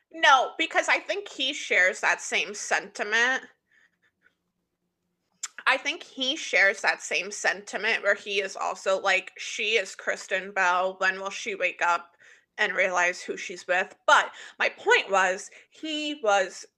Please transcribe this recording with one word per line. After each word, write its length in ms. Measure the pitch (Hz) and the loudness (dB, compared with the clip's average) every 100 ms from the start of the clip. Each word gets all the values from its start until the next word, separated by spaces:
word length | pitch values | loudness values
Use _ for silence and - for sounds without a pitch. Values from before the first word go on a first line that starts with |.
| _ | _
no, 400 | 330 330 269 233 - | 2 6 8 6 -2
because 300 | 320 359 320 | -2 0 2
I 100 | 294 | 0
think 280 | - 403 403 | 0 -6 -6
he 240 | - 269 | -4 -4
shares 480 | 285 - 208 185 185 | -4 -2 2 2 2
that 200 | - 170 | 0 -2
same 320 | - 214 165 | -2 -4 -4
sentiment. 920 | 208 - 160 180 - 208 220 247 262 - _ _ _ _ _ _ _ _ _ _ _ _ _ _ _ _ _ _ _ - - - | -6 -2 -2 -2 -8 -2 2 2 0 -6 _ _ _ _ _ _ _ _ _ _ _ _ _ _ _ _ _ _ _ -16 -6 0
I 120 | 262 | 0
think 260 | 285 330 | 0 -8
he 320 | - - 254 320 | -10 -6 -4 -4
shares 460 | - 180 196 - | 0 2 4 2
that 200 | - 165 | -2 -2
same 280 | - 160 185 | -2 -4 -4
sentiment 720 | 202 - - 208 226 208 214 | -4 -2 -4 -6 -4 -2 0
where 120 | 202 202 | 0 -2
he 260 | 214 196 | -2 -4
is 140 | 190 - | -4 -4
also 440 | 175 190 202 190 | -6 -4 0 0
like, 320 | 196 185 190 - | 2 2 0 -12
"She 380 | - - 214 220 | -10 -6 0 0
is 180 | 190 - | -2 -6
Kristen 560 | - 196 - 190 185 | -6 -6 -2 -4 -4
Bell. 440 | 202 185 180 185 190 | 0 2 4 0 0
When 200 | 185 190 | 0 0
will 100 | 196 | -6
she 260 | 196 240 196 | -8 -8 -2
wake 260 | 180 - | -2 0
up 340 | 175 170 - _ - - _ - | 0 0 -2 _ -20 -20 _ -2
and 160 | 208 | -2
realize 480 | 180 185 180 175 180 | 2 2 4 2 0
who 160 | - 185 | -6 -8
she's 300 | - 180 - | -8 -10 -2
with?" 280 | 180 190 - - | 0 0 -4 4
But 240 | 269 185 - - - | 4 4 -4 -14 -2
my 100 | - | -2
point 400 | - - 466 - | -2 2 2 4
was, 400 | 190 185 190 - - _ | 2 2 0 -8 -20 _
he 500 | - 311 302 302 294 | -14 -8 -6 -6 -4
was 420 | 220 202 185 - - | 2 2 2 -6 -20